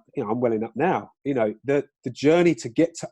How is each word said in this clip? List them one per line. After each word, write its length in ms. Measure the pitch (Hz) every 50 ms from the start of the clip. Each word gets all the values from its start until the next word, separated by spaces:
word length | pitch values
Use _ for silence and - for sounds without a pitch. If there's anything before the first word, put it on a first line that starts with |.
| _ _ -
you 80 | - 123
know, 60 | 104
I'm 100 | 113 123
welling 240 | 127 117 113 107 110
up 80 | 117 -
now. 380 | 117 147 185 165 110 101 - _ _ -
You 100 | 135 143
know, 200 | 123 113 107 107 - -
the, 200 | 123 139 143 139 - _ _ -
the 60 | 135
journey 440 | 120 - - 143 160 175 175 175 156
to 120 | - - 123
get 260 | 113 - 156 170 - -
to 100 | - -